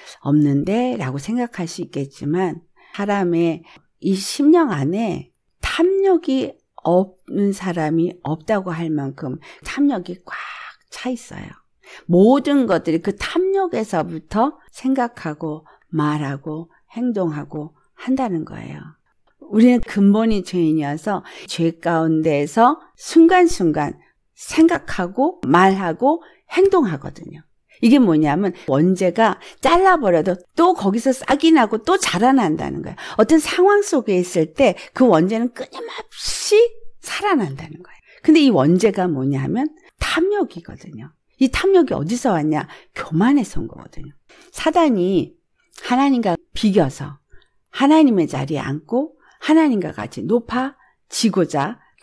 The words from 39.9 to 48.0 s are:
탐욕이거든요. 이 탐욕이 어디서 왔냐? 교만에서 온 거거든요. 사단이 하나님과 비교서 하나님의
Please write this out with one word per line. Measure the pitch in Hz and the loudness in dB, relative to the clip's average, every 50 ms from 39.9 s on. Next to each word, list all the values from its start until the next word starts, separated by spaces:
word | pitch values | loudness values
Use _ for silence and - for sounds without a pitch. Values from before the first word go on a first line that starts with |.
| _ - | _ -10
탐욕이거든요. | - - - 330 339 392 415 415 339 - - 175 170 - - - - - 147 110 117 147 _ _ _ _ _ - | -8 -6 -2 -2 0 0 0 -2 -2 -4 -6 -16 -18 -18 -20 -20 -18 -18 -18 -18 -18 -20 _ _ _ _ _ -2
이 | 262 254 | -2 0
탐욕이 | - - - 392 392 359 311 254 190 | 0 0 0 4 4 4 4 2 0
어디서 | 143 143 160 233 247 - 254 190 | -4 -4 -4 -6 -2 -2 0 0
왔냐? | 160 147 151 151 143 - - - - - _ - | 0 0 0 -2 -2 -4 -8 -12 -20 -20 _ -14
교만에서 | - - - 160 160 202 247 285 285 208 - - - | -14 -10 -4 -2 0 2 4 2 2 0 0 -4 -6
온 | - - | -6 -6
거거든요. | - - - - - - - - - _ _ _ _ _ - _ - | -12 -18 -20 -20 -14 -14 -14 -14 -16 _ _ _ _ _ -20 _ -12
사단이 | - - 330 311 359 330 302 233 190 175 185 196 170 120 - _ _ _ _ _ _ _ _ _ - - | -4 -2 0 2 2 2 2 2 0 0 0 0 0 -2 -2 _ _ _ _ _ _ _ _ _ -14 -6
하나님과 | - 247 254 277 285 269 240 226 196 170 - _ _ - | -2 0 0 2 2 2 0 0 -2 -2 -4 _ _ -8
비교서 | - - 208 190 202 156 135 - - 143 147 143 - _ _ - - _ _ _ _ _ _ | -2 0 2 2 2 2 0 -2 -8 -14 -14 -14 -18 _ _ -20 -20 _ _ _ _ _ _
하나님의 | - - 262 277 311 320 | -4 0 4 4 6 6